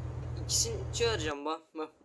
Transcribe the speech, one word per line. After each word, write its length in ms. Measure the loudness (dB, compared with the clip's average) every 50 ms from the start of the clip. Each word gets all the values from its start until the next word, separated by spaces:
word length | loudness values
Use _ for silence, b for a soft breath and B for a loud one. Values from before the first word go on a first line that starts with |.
| -4 -4 -4 -4 -4 -4 -4 -4 -2
ikisini 500 | 2 2 2 2 2 0 -2 -2 -2 0
çağıracağım. 520 | 2 4 4 4 4 2 0 -2 0 -2
Ba-, 160 | -2 -2 -4 -6 _ -6
ba-, 140 | -6 -6 -6 -8 -12